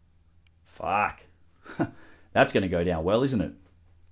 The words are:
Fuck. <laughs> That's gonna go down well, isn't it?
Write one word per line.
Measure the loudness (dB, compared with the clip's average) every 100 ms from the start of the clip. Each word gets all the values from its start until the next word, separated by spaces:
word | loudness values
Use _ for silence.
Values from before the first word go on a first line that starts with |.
| _ _ _ -20 -20 _ _
Fuck. | -10 -4 -2 -2 -6 -20 -20 -20 _ -10 -6
<laughs> | -6 -8 -20 -20 -2
That's | 2 2
gonna | 2 0
go | 0
down | 0 0 2
well, | 2
isn't | 2 0
it? | -2 -8 -20 -20 -20 -20 -20